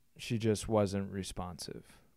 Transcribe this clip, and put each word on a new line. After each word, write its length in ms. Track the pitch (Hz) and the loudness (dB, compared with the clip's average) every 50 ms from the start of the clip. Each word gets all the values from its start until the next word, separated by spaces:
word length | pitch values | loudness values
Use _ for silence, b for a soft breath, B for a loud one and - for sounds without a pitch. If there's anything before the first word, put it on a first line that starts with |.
| _ _ _ | _ _ _
she 220 | - - - 123 110 | -12 -4 -2 -2 2
just 280 | 107 113 107 98 - - | 4 4 4 4 2 2
wasn't 440 | 113 107 104 95 95 101 98 98 95 | 4 4 4 4 2 -2 -2 -2 -4
responsive 720 | 98 92 - - - 92 90 87 73 - - - - - - - - _ _ _ | -6 -6 -6 -6 -8 -8 -8 -8 -10 -10 -10 -10 -12 -12 -18 -20 -20 _ _ _